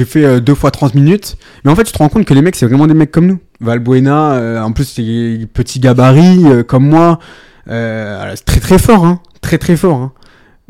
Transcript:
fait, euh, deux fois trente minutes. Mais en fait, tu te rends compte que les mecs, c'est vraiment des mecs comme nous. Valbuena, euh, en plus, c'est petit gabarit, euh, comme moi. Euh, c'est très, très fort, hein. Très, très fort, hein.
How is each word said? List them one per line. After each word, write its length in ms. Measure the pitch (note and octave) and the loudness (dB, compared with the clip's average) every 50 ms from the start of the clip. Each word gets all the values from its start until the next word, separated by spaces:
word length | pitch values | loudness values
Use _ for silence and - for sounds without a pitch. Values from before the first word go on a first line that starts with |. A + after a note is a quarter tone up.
| B2+ | 0
fait, 180 | A#2 - D#3 D3+ | -2 0 0 2
euh, 160 | C#3 B2+ B2+ | 2 2 2
deux 140 | A#2+ A2+ C#3+ | 2 0 0
fois 160 | - - C#3+ | 0 0 -2
trente 240 | - - - C3+ A2+ | -2 -2 -4 -2 0
minutes. 420 | C#3+ C#3 D3+ F#3 G#3 - - - - - - - - - | 2 2 2 2 0 -2 -8 -14 -16 -18 -20 -20 -4 -2
Mais 60 | C3+ | 0
en 60 | D#3 | 0
fait, 80 | F3+ A3+ | 2 0
tu 80 | A3 - | -2 -2
te 60 | - | -2
rends 100 | D#3 D3 | -2 0
compte 160 | - A3+ G3 | 0 -2 0
que 80 | - C#3+ | 2 2
les 80 | C3+ | 2
mecs, 160 | D3 F3+ F#3 | 2 2 0
c'est 80 | - C3 | -2 -2
vraiment 220 | A#2 A#2+ C#3 D3+ | 0 2 2 2
des 80 | D#3+ D#3 | 2 2
mecs 160 | D#3+ D#3 C#3 | 2 0 0
comme 160 | - E3+ E3 | 0 0 0
nous. 140 | F#3 F#3+ F3+ - _ _ _ | 0 0 -2 -8 _ _ _
Valbuena, 720 | A#2 A2+ A#2 A#2+ A#2+ A#2 C3 C3 C3 C#3 C#3+ D3+ D3+ D3+ C#3 | -6 -4 -4 -4 -2 0 0 2 2 2 2 0 0 0 -2
euh, 300 | B2+ A#2 A2+ A2+ A2+ A2 | -2 -2 -4 -4 -4 -4
en 100 | A2 A2+ | -4 -4
plus, 120 | - C#3 | -4 -6
c'est 600 | B2+ - - A#2 A2 A2+ A#2 A#2 A#2 A2+ A2+ A2+ G#2+ - | -6 -6 -8 -6 -6 -4 -4 -4 -4 -6 -8 -10 -8 -6
petit 280 | - A#2+ - - C3 | -6 -6 -6 -4 -2
gabarit, 680 | B2 C3 B2 B2 B2 C3 C3+ C#3+ E3+ F3+ F#3 F3+ F3 | 0 2 2 4 4 4 6 6 6 6 6 6 4
euh, 160 | D3+ C3 A#2+ A#2 | 4 4 2 2
comme 260 | - - C3 C3 C#3+ | 0 0 0 2 2
moi. 300 | D3+ D#3+ E3+ E3+ E3 D#3+ - - - - - _ _ _ _ - | 4 4 4 2 0 -2 -4 -12 -20 -20 -20 _ _ _ _ -12
Euh, 640 | A2+ A2+ A#2 A2+ A2 A2 A2 G#2 G#2 G2 G2+ G2 F#2+ | -10 -8 -8 -8 -8 -8 -8 -10 -10 -10 -10 -12 -12
c'est 100 | - - | -10 -6
très, 140 | - - - | -4 -4 -4
très 180 | - - F#3 F#3 | -4 -4 -4 -2
fort, 260 | - - A#3 G3+ E3+ | 0 2 2 2 2
hein. 160 | E3+ F3+ F3 - _ _ _ - | 0 -2 -2 -6 _ _ _ -6
Très, 160 | - - D3+ | -6 -4 -4
très 180 | - - F3 | -2 -2 -2
fort, 220 | D#3+ - F#3+ D#3 B2+ | 0 0 -2 -2 -2
hein. 140 | B2+ C3+ - _ _ - _ _ _ _ _ _ _ | -4 -8 -12 _ _ -20 _ _ _ _ _ _ _